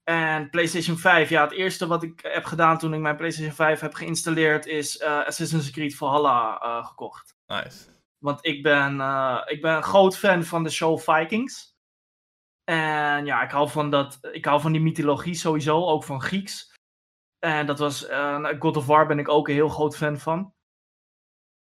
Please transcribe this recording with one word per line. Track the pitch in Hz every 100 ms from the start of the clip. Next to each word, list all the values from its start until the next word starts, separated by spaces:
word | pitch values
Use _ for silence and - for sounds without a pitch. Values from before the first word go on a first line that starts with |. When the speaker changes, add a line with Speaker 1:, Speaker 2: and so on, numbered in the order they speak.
Speaker 1:
En | - 165 160 156 143
PlayStation | 170 165 175 170 165
vijf, | 190 170 156
ja, | 160
het | 147
eerste | - 190 170 170
wat | 170
ik | 165 -
heb | 156 170
gedaan | - 160 165 160
toen | 160
ik | 156
mijn | 156 151
PlayStation | 165 156 156
vijf | 147 156 151
heb | 151
geïnstalleerd | - 165 160 170 160 156 151 151
is, | 156 143 -
eh, | 151 147 147
Assassin's | 147 160 160 139
Creed | 156 147
Valhalla, | 143 143 147 143 120 110 101
eh, | 117 117 117
gekocht. | - 110 - - _ -
Speaker 2:
Nice. | 101 - - - _ _ _
Speaker 1:
Want | 143 143 165
ik | 143
ben, | 151 143 139 139
eh, | 135 135 131 120 -
ik | 151
ben | 160 160
een |
groot | 190 196 190 185
fan | 202 180
van | 165 165
de | 160
show | - 160 156
Vikings. | 160 160 165 220 269 - - _ _ _ _ _ _ _ _ _
En | - 165 156 151 147 147 143
ja, | 123
ik | 127
hou | 143 147
van | 151 147
dat, | 143 139 - 160
ik | 165
hou | 156 143
van | 156
die | 156
mythologie | 160 160 147 139 170
sowieso, | 170 170 156 139 156 180
ook | 156
van | 147 135
Grieks. | - 190 196 - - _ _ _ _ _ _ -
En | 170 151 147
dat | 147
was, | 147 135 139
eh, | 131 143 143 151 147
God | 160 151
of | 135
War | 151 151
ben | 147
ik | 139
ook | 147 156
een |
heel | 143 151
groot | 147 151 -
fan | 151 147
van. | - 165 196 _ _ _ _ _ _ _ _ _ _ _